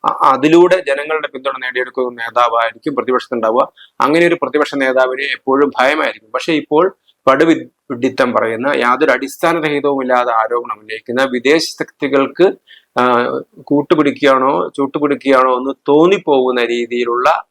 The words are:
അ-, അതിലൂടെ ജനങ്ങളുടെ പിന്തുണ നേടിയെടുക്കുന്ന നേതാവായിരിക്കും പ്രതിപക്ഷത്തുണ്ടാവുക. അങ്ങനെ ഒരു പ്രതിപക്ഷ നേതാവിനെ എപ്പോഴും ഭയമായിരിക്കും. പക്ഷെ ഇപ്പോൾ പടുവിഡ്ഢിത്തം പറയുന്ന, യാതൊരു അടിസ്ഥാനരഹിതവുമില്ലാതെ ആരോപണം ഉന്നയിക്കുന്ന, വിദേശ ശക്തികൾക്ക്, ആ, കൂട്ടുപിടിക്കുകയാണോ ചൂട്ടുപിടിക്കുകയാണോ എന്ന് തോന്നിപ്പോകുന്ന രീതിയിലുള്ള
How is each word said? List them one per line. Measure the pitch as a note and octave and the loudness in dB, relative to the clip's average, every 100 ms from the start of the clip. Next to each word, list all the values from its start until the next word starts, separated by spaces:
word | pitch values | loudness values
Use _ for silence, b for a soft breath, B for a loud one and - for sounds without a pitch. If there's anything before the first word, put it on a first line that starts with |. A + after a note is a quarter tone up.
| - | -4
അ-, | - | 0
അതിലൂടെ | D3+ C3+ D3+ E3 F3+ F#3 C#3 | 2 2 4 6 6 4 0
ജനങ്ങളുടെ | C#3 D3 D#3 D3 | -4 -2 -6 -6
പിന്തുണ | C3+ C3+ C3 | -8 -8 -6
നേടിയെടുക്കുന്ന | B2+ B2+ B2+ C3 B2 A#2+ | -8 -6 -6 -4 -6 -6
നേതാവായിരിക്കും | A#2 A#2 A#2+ A#2 A#2 A2+ D#3 C3 | -6 0 0 0 -2 -4 -6 -6
പ്രതിപക്ഷത്തുണ്ടാവുക. | A#2 B2 - B2 A2 A#2+ - b b _ | -2 -4 -4 -4 0 0 -2 b b _
അങ്ങനെ | B2+ D#3+ E3+ | 0 2 2
ഒരു | E3+ | 0
പ്രതിപക്ഷ | C3 D3 D3 C#3 | -2 -2 -2 -2
നേതാവിനെ | C3 C3 C3 C3 | 0 2 0 -2
എപ്പോഴും | C#3 B2 - C3+ C#3+ - | -6 -6 -2 0 0 2
ഭയമായിരിക്കും. | C3 D#3 C#3 G#2 A2 | 0 0 -4 -6 _
പക്ഷെ | B2+ D3+ | -8 -2
ഇപ്പോൾ | D#3 - D3+ F#3 - _ _ - | -4 0 0 0 -4 _ _ 0
പടുവിഡ്ഢിത്തം | C3+ E3 C#3+ - _ _ A#2+ B2+ C3 B2+ | 2 4 2 -2 _ _ -6 -6 -2 0
പറയുന്ന, | A2+ A2+ A2+ C3+ C#3+ | 0 -2 -4 -2 0
യാതൊരു | B2 B2+ D3 | 0 0 0
അടിസ്ഥാനരഹിതവുമില്ലാതെ | B2+ C3+ - E3+ E3+ D#3 C#3+ C#3+ C#3 B2+ B2 B2 | 0 -4 -4 -2 0 -2 -2 -2 -2 0 0 0
ആരോപണം | A2+ A2 A#2+ A#2 G#2+ | 0 0 -4 -6 -12
ഉന്നയിക്കുന്ന, | G#2+ A2 - A#2+ | -12 -14 -6 -2
വിദേശ | C3+ B2 B2+ D#3+ D3+ - | -2 -2 2 2 0 -10
ശക്തികൾക്ക്, | D#3+ _ C#3+ C3+ C3+ C#3 F#3 F#3+ b b b - | -12 _ -2 0 0 2 0 0 b b b -2
ആ, | B2 A#2+ B2 C3+ - - | 0 0 0 -6 -10 -20
കൂട്ടുപിടിക്കുകയാണോ | - C#3+ C#3+ D#3 C#3+ B2 C#3+ C3+ C3 E3 F3+ - | -2 -2 0 0 0 2 2 2 2 -2 -4 -6
ചൂട്ടുപിടിക്കുകയാണോ | C#3 D3+ D3 C3 C#3 C3+ C3 B2+ | -6 -2 -4 -2 2 2 4 0
എന്ന് | C3 C#3 - | -4 -8 2
തോന്നിപ്പോകുന്ന | D3 E3+ G3 E3 C#3 B2+ B2 A#2 | 4 4 2 2 0 2 0 0
രീതിയിലുള്ള | A#2+ A#2+ A#2+ A#2+ A#2+ C3+ E3+ - | -2 -4 -4 -2 0 0 0 -4